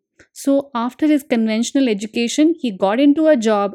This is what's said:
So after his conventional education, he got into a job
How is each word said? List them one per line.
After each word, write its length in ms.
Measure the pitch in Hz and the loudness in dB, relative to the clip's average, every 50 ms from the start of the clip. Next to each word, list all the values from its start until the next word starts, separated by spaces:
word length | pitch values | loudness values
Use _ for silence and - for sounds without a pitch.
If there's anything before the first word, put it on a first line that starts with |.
| _ _ _ _ - _ | _ _ _ _ -20 _
So 380 | _ - - 277 277 277 277 - - | _ -8 -2 0 0 0 -2 -4 -6
after 320 | 240 226 247 - - 311 | -6 -6 -6 -4 -2 0
his 160 | 302 302 285 | 2 2 0
conventional 680 | 285 _ 247 233 220 214 214 220 233 - - 285 269 240 | 0 _ -2 -2 0 0 -2 -2 -4 -2 -2 0 0 0
education, 680 | 214 196 214 214 - 233 240 233 - - 311 330 330 330 | 0 -2 -6 -8 -6 -4 -4 -4 0 2 2 2 2 0
he 180 | - 247 190 | -4 -8 -4
got 240 | 180 202 190 208 240 | -2 -2 -2 0 2
into 260 | 285 285 285 311 311 | 2 2 2 2 2
a 100 | 311 302 | 2 2
job 360 | 247 208 226 220 202 202 202 | 2 2 0 0 0 -2 -4